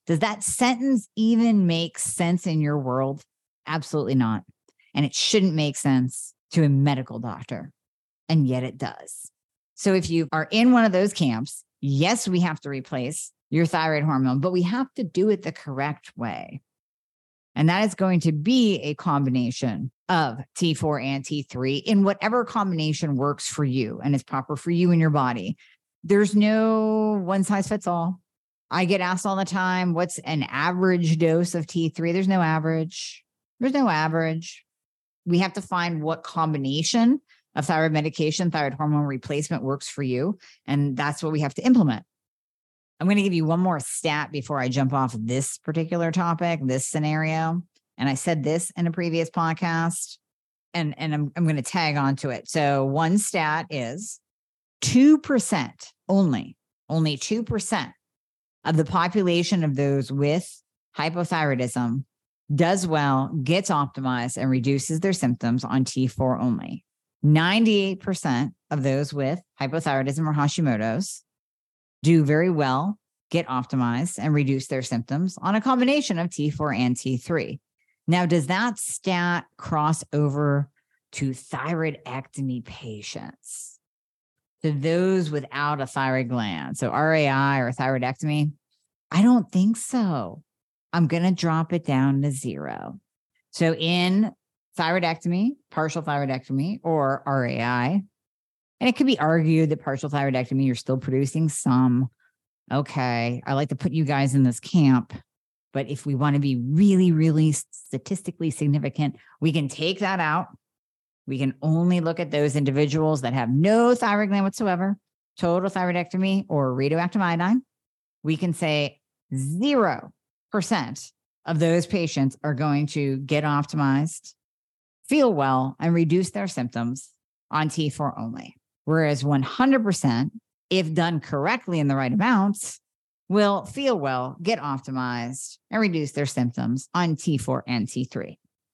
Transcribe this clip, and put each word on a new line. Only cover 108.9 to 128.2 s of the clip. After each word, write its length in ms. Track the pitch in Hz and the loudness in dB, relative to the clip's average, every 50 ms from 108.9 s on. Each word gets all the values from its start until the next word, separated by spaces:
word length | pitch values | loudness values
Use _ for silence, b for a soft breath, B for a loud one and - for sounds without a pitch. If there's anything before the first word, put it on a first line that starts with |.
| - - 151 139 b b b b b b | -2 -2 -2 -4 b b b b b b
we 120 | 143 147 135 | 0 0 0
can 160 | 165 147 135 | 0 -2 -2
take 300 | - - 147 175 190 185 | -4 -4 -4 -4 -2 -2
that 220 | 202 185 196 185 | -2 -2 -2 0
out. 280 | 165 156 151 175 - - - - _ _ _ _ _ _ _ _ _ _ _ _ _ | 0 0 0 -2 -4 -6 -12 -20 _ _ _ _ _ _ _ _ _ _ _ _ _
We 120 | - 135 127 | -8 -4 -2
can 160 | 135 135 127 - - | -2 -2 -2 -2 0
only 380 | 160 156 165 170 180 180 175 | 0 2 2 4 2 2 2
look 180 | 160 165 165 170 | 0 0 -2 -4
at 120 | 175 147 | -4 -2
those 260 | 151 147 147 147 131 | 0 0 2 2 2
individuals 640 | 151 143 135 131 143 151 143 139 160 156 156 156 139 | 0 0 0 2 2 2 2 2 2 2 2 2 0
that 140 | 127 120 127 | 0 -2 -2
have 160 | 135 120 113 | 0 0 2
no 440 | 127 143 165 202 214 226 240 240 247 | 2 4 4 4 4 6 6 4 4
thyroid 360 | 240 233 208 202 208 214 190 | 4 2 2 2 0 0 0
gland 140 | 196 202 196 | 0 0 0
whatsoever, 520 | 196 - - 226 202 180 175 185 196 202 - _ _ _ _ _ _ _ | 0 -2 -2 -2 0 0 0 0 -2 -2 -4 _ _ _ _ _ _ _
total 340 | - - 170 170 180 185 196 | -2 0 2 2 2 0 -2
thyroidectomy 760 | 190 190 180 180 175 175 170 - - 185 190 190 190 196 196 - | -2 -2 -2 0 0 -2 -2 -4 -2 -2 0 0 0 0 0 0
or 260 | 160 147 135 131 127 | 0 0 0 0 0
radioactive 460 | 131 135 143 156 165 175 180 - 208 | 0 0 0 0 0 0 0 0 0
iodine. 420 | 190 170 170 165 175 185 226 254 - _ _ _ _ _ _ _ _ _ _ _ - | 0 0 0 2 2 2 2 2 0 _ _ _ _ _ _ _ _ _ _ _ -4
We 140 | 151 160 | -2 -2
can 160 | 156 180 175 156 | 0 0 -2 -2
say 480 | - 180 156 151 147 143 139 - _ _ _ _ _ _ - 135 | 0 0 0 2 0 0 -2 -4 _ _ _ _ _ _ -8 -8
zero 800 | 131 131 139 156 180 233 285 294 254 214 170 131 - - - - _ _ _ _ _ _ _ | -6 -4 -4 -4 -2 0 2 2 4 2 2 0 -2 -6 -14 -20 _ _ _ _ _ _ _
percent 640 | - 208 175 - 226 180 127 117 120 - - - - _ _ _ _ _ - | -4 -4 -2 -2 -2 -2 -2 -4 -8 -12 -14 -18 -20 _ _ _ _ _ -6
of 140 | - 170 151 | -4 -2 0
those 280 | 170 165 170 175 165 | 2 2 2 2 0
patients 500 | - - 190 170 156 - 143 135 135 - - - | 0 -2 -2 -2 -2 0 0 0 0 -2 -4 -4
are 120 | 151 143 | -4 -2
going 320 | 127 151 151 143 143 151 | -2 0 0 0 0 -2
to 320 | 147 - 156 143 139 135 131 | -2 -2 -2 -2 -2 -2 -4
get 260 | 139 135 151 147 151 | -4 -2 0 0 2
optimized, 920 | 151 147 147 151 - - 151 143 139 135 139 151 165 - - - - - _ _ _ _ _ _ _ _ _ _ _ _ _ _ - | 2 0 0 0 -2 -2 0 0 2 2 2 0 -2 -6 -10 -16 -20 -20 _ _ _ _ _ _ _ _ _ _ _ _ _ _ 0
feel 240 | 269 302 277 240 196 | 2 4 4 4 4
well, 440 | 147 139 135 131 131 131 135 131 - | 2 2 2 2 2 0 -2 -4 -2
and 160 | 156 170 170 | 0 2 2
reduce 360 | 170 165 151 170 185 190 - | 2 4 4 2 2 0 0
their 180 | - 202 196 185 | -4 -6 -6 -6
symptoms 600 | - - 123 123 - 120 120 117 127 139 - - _ _ _ _ _ _ _ - | -4 -6 -6 -6 -4 -4 -4 -4 -6 -8 -10 -16 _ _ _ _ _ _ _ -6
on 180 | - 151 156 156 | -4 -2 -2 -2
T 200 | - 165 156 147 | -2 -2 -2 -2
four 300 | - - 147 139 - | -2 -4 -4 -4 -4
only. 380 | - | -6